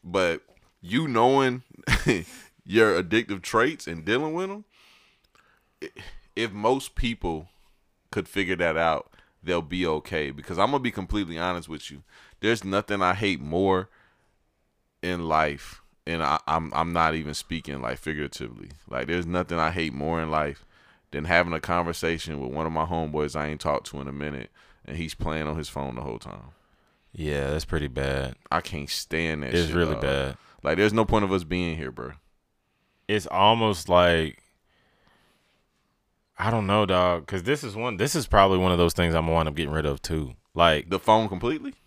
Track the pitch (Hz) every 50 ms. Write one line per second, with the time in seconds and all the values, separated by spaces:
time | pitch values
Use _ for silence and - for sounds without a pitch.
0 | - 87 87 98 92 85 82 - _ _ _ _ _ _ _ _ - 87 104 135
1 | 165 147 120 110 117 127 135 139 135 127 123 127 - _ - - - - 123 -
2 | - 151 120 87 82 - - - - - _ _ _ - 95 113 113 107 90 87
3 | 92 82 107 113 117 - 101 95 90 - - 110 117 147 160 - - - 85 82
4 | 78 90 110 131 151 156 156 175 190 190 196 208 214 _ _ _ _ _ _ _
5 | _ _ _ _ _ _ _ - _ _ _ _ _ _ _ _ - - _ -
6 | - - - - _ _ _ 101 117 113 95 104 104 117 131 135 - - _ -
7 | 131 117 117 - - 87 80 78 82 - _ _ _ _ _ _ _ _ _ _
8 | _ _ - 101 90 - - 101 95 87 92 85 87 85 78 80 82 82 78 -
9 | - _ - - _ _ _ _ - 82 87 85 82 71 90 90 87 82 78 78
10 | - - 92 78 76 71 67 71 - - 90 85 98 120 143 139 127 120 - 104
11 | 92 87 104 107 98 82 85 80 85 90 90 87 80 78 80 76 - - 73 71
12 | - _ _ - - - - _ - 107 117 107 - 95 95 101 104 - 104 98
13 | 92 90 90 98 110 101 92 65 67 73 80 90 98 95 95 92 95 - _ _
14 | _ _ _ _ _ _ _ _ _ _ _ _ _ _ _ _ _ _ _ _
15 | - 90 90 87 85 80 78 78 78 76 73 71 - - - - _ _ _ _
16 | _ - 85 82 80 69 73 80 - - 78 82 82 78 - 78 82 85 85 85
17 | 82 80 80 82 78 76 73 - - - 82 80 - - 71 67 62 60 65 -
18 | - 80 78 73 73 65 - - 64 58 58 52 50 - - - _ - - 64
19 | 62 71 85 90 87 82 87 90 90 80 85 85 80 80 87 85 82 78 62 69
20 | 73 80 82 82 80 78 78 78 76 73 71 - - _ _ _ _ _ _ _
21 | _ _ - 71 76 85 87 85 87 85 82 80 - - 87 87 85 85 85 -
22 | - 82 85 82 - 85 78 71 67 64 65 78 80 80 80 80 80 82 85 82
23 | 80 76 76 76 76 71 69 78 76 76 78 73 - 80 73 64 - - - 71
24 | 69 69 69 71 73 76 71 65 - - _ _ _ _ _ _ _ - 69 82
25 | 82 78 - - - 80 78 78 76 76 76 80 73 - - 69 69 67 60 62
26 | 71 67 57 58 - - 50 50 55 67 - _ _ _ _ _ _ _ _ _
27 | _ _ - - 80 76 73 71 69 69 73 78 - - - 80 73 69 62 67
28 | 67 67 69 67 67 65 64 _ _ - - 85 - - 95 76 71 - - -
29 | - _ 80 80 82 82 78 76 71 64 64 87 85 78 80 87 85 80 - 57
30 | 67 67 69 69 67 67 65 - _ - - - - 69 80 90 104 107 104 113
31 | 107 - 110 107 101 95 95 95 85 78 90 90 90 85 80 82 76 65 - -
32 | 60 65 76 76 _ _ _ _ _ _ _ _ _ _ _ _ _ _ _ _
33 | _ - 104 104 - - - 92 98 104 113 113 113 107 98 85 - - 87 90
34 | 90 87 85 82 80 76 - _ _ _ _ _ _ _ _ _ _ _ _ _
35 | _ _ _ _ _ _ _ _ _ _ _ _ _ _ _ _ _ _ _ _
36 | _ _ _ _ _ _ _ - - 107 113 113 101 95 101 107 104 92 92 90
37 | 90 90 87 85 73 - 101 92 85 110 147 143 147 117 98 107 117 123 107 90
38 | 113 139 - 165 120 - - 104 98 98 95 90 92 92 90 87 87 85 - -
39 | 87 85 82 82 80 82 80 82 80 78 73 76 80 71 76 78 76 73 69 67
40 | - - 82 80 73 64 62 _ _ _ _ 82 85 85 78 73 - 85 92 92
41 | - - 110 113 113 101 95 87 - 120 156 151 - 277 - _ _